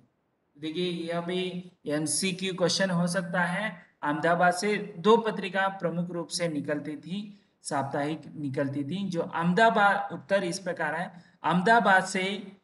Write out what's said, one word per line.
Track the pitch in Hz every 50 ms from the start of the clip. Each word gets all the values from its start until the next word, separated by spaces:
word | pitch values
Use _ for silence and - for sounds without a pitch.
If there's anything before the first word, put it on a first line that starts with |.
| _ _ _ _ _ _ _ _ _ _ _ 143
देखिए, | 151 156 156 180 180 180
यह | 175 165 165 165 170 170
भी | 170 175 185 185 185 180 175 180 - - - _ -
एमसीक्यू | 147 147 151 156 147 - - 190 190 180 175 190 190 180
question | 185 180 160 - - 196 190
हो | 180 170 175
सकता | 175 175 196 180 170 175 180 175
है। | 170 175 196 208 220 - - - _ _ _
अहमदाबाद | - 147 147 156 165 165 175 175 180 180 175
से | - 208 208 208 190 - 170 - 170
दो | 165 208 226
पत्रिका | 226 220 220 - 202 196 190 185 190 190 196
प्रमुख | 196 - 175 165 165 175 175 175
रूप | 175 170 165 -
से | - - 175 165
निकलती | 151 143 135 151 147 147 135 156 151
थी, | 139 - 160 185 208 214 - - - _ _ _ _
साप्ताहिक | - - 156 139 135 131 - 147 143 147 156 151 - - -
निकलती | 156 147 139 127 151 143 135 131 147 139
थी। | 139 170 196 202 180
जो | 170 165
अहमदाबाद, | 151 - - 165 170 175 180 220 226 226 196 214 202 202 190 - - -
उत्तर | 170 170 - - 196 202 190
इस | 175 170 -
प्रकार | - 180 170 170 160 151 151
है, | 165 185 - - - - _ _ _
अहमदाबाद | - 151 170 180 180 226 226 233 202 208 190 185 180
से | - - 190 185 196 202 196 - - - -